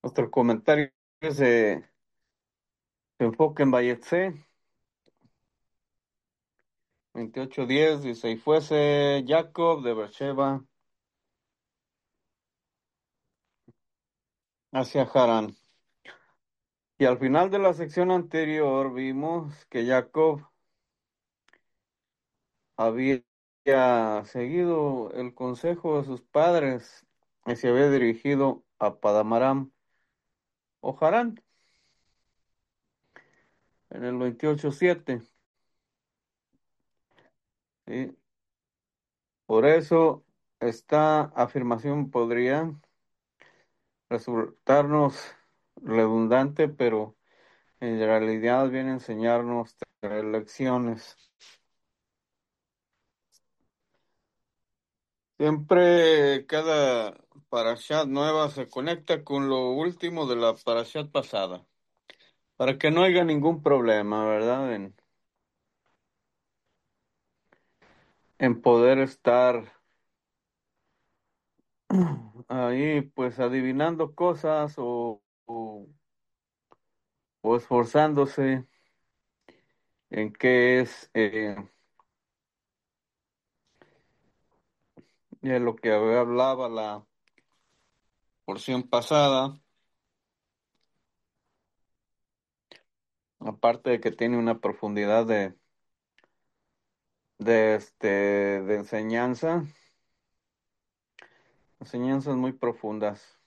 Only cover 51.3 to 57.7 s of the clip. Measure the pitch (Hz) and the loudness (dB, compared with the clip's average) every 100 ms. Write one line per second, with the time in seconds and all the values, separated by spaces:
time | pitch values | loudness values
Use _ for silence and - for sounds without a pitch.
51.3 | _ - _ _ _ _ _ _ _ _ | _ -20 _ _ _ _ _ _ _ _
52.3 | _ _ _ _ _ _ _ _ _ _ | _ _ _ _ _ _ _ _ _ _
53.3 | _ _ _ _ _ _ _ _ _ _ | _ _ _ _ _ _ _ _ _ _
54.3 | _ _ _ _ _ _ _ _ _ _ | _ _ _ _ _ _ _ _ _ _
55.3 | _ 151 151 151 180 175 175 160 156 143 | _ 0 0 2 4 6 6 6 6 4
56.3 | 135 135 156 160 151 139 120 107 - _ | 0 -2 -4 0 2 2 0 -4 -10 _
57.3 | 147 _ 123 113 | -20 _ -2 -2